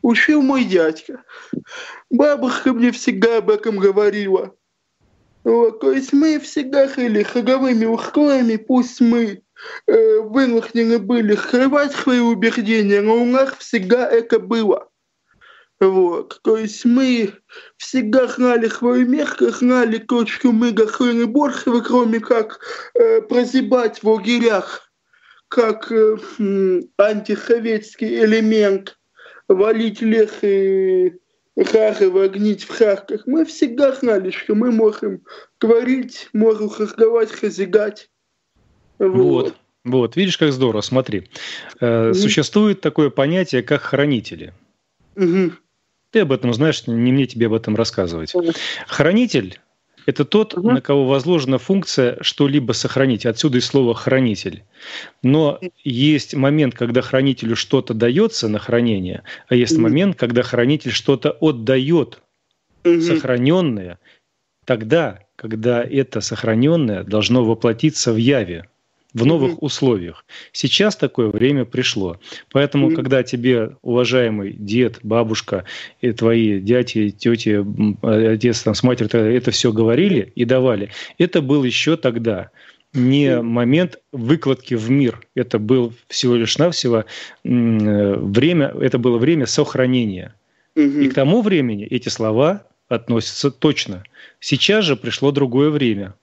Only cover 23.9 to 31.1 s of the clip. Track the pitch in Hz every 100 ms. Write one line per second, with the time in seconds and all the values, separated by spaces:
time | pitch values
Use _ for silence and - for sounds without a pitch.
23.9 | 214 208 220 196 240 226 202 - - _
24.9 | _ _ _ _ _ _ - 226 214 -
25.9 | 226 220 220 - - 202 196 190 180 -
26.9 | - 208 214 202 208 - 233 226 214 214
27.9 | - 220 233 220 220 220 220 202 196 196
28.9 | - _ _ - - _ 185 208 220 226
29.9 | 214 226 220 214 - 202 196 190 190 190
30.9 | 185 180